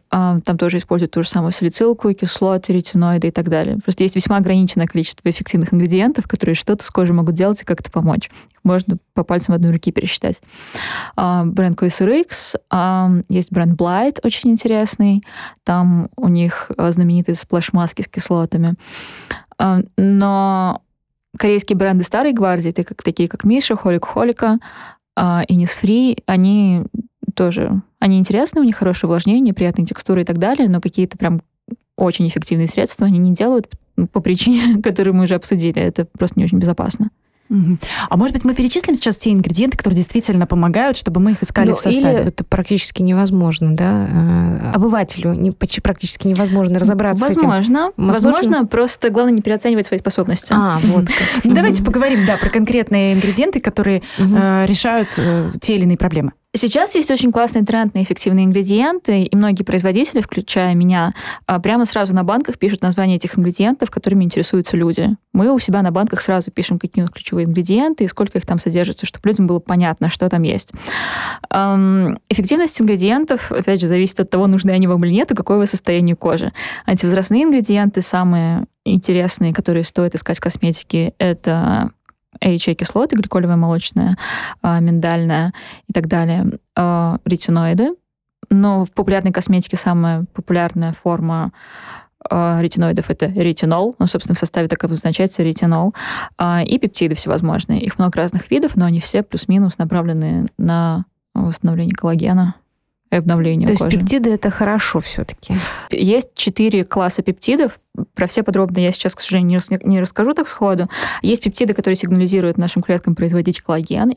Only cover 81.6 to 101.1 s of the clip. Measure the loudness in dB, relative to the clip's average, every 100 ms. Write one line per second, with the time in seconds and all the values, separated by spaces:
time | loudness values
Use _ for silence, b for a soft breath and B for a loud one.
81.6 | 0 0 -4 -8 _ _ _ -2 0 0
82.6 | -2 -2 -2 -2 0 0 0 0 2 2
83.6 | 2 0 -2 0 0 0 B B B -4
84.6 | -2 2 2 2 0 0 0 0 -2 B
85.6 | B B -6 -4 0 0 0 0 -2 -4
86.6 | _ -2 0 0 0 -2 -2 -2 0 0
87.6 | 2 2 0 -2 _ _ _ _ 0 2
88.6 | 4 2 -2 -2 0 0 0 -2 0 0
89.6 | 0 -4 0 0 0 -2 -4 -10 -2 0
90.6 | 0 -2 -4 -4 -4 -2 -2 -2 -4 B
91.6 | B B B B B _ -4 -2 0 0
92.6 | 0 0 0 -2 -4 -4 -2 0 -2 0
93.6 | 0 0 -2 -2 -2 -2 -2 -2 -2 -2
94.6 | -2 -2 -4 -2 -2 0 -2 0 -2 0
95.6 | 0 2 0 B B B B -4 -2 0
96.6 | 0 0 -2 -2 -2 -2 -2 -2 0 -2
97.6 | -2 -2 -2 0 0 0 -2 -4 -2 -2
98.6 | 0 0 2 0 0 -4 -4 -6 0 2
99.6 | 2 0 -2 -2 -2 -2 -2 -2 -4 -2
100.6 | 0 0 0 -2 -6